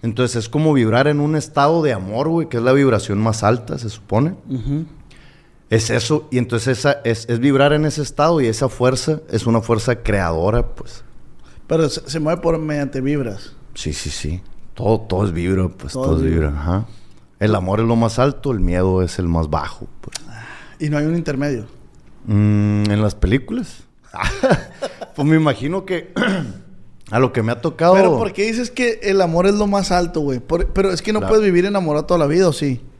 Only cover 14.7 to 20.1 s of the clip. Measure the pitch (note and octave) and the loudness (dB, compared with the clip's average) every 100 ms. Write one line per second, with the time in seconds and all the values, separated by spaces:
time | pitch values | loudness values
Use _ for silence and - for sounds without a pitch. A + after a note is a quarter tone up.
14.7 | - B2 A2 A2 F#2 G#2 E2 F2 F#2+ F#2 | -4 0 0 0 -2 0 -2 0 0 0
15.7 | - C#2 C3 B2+ D#2+ D#2+ E2 D2+ D2 D#2 | -4 -10 -4 0 2 2 0 0 -2 -2
16.7 | F#2 A2 - - - - _ G#2+ G#2+ F2+ | -2 -4 -12 -20 -20 -20 _ 0 0 0
17.7 | G#2 A2+ A#2 A#2 G#2+ C3+ C#3 C#3+ A2+ F2+ | 0 2 2 2 2 0 0 -4 0 2
18.7 | F2+ F#2+ F#2 F2+ - F2 E2 D#2 D2+ D2+ | 2 2 2 0 -2 0 0 0 -2 -4
19.7 | - - - - | -10 -16 -14 -14